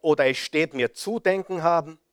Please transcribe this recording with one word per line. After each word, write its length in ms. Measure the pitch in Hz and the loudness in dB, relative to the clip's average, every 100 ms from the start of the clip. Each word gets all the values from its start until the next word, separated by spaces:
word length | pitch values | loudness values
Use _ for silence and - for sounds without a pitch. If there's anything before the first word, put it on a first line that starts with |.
oder 260 | 160 147 135 | 2 4 2
es 100 | 135 | 0
steht 360 | - 156 156 | -2 -2 -2
mir 200 | 139 120 | 0 -4
zu 260 | - - 226 | -4 -8 -2
Denken 440 | - 190 185 185 | 0 -2 -4 -2
haben. 360 | 165 170 156 160 _ | 0 0 -2 -16 _